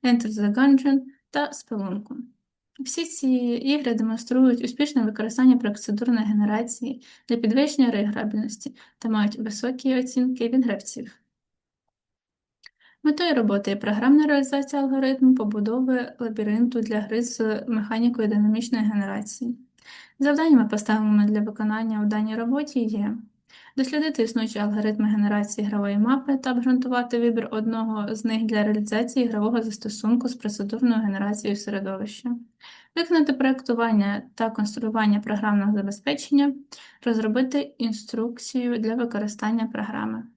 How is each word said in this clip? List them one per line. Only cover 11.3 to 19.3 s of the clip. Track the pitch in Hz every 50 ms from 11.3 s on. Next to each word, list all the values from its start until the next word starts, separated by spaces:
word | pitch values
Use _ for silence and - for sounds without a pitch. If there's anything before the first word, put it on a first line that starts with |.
| _ _ _ _ _ _ _ _ _ _ _ _ _ _ _ _ _ _ _ _ _ _ _ _ _ _ _ - _ _ _ _ _ _ -
Метою | 311 294 - 349 339 294
роботи | 254 220 202 202 202 202 -
є | 202 202
програмна | - 208 208 208 269 269 285 302 302 294
реалізація | 294 277 269 262 - 277 277 277 - 285
алгоритму | 277 269 262 269 269 262 269 262 262 254 254
побудови | 247 220 208 208 214 202 214 226 254 262 254 254 247 247 - - -
лабіринту | 247 233 220 214 208 208 214 226 240 240 247 240
для | 214 220 220 214
гри | 208 - 220 226 240
з | 233 - - 226 214 214 208 - -
механікою | 226 220 208 - 226 226 240 240 240 - 220 208
динамічної | 208 208 208 214 214 226 233 - - - 214
генерації. | 208 214 208 196 196 196 208 208 -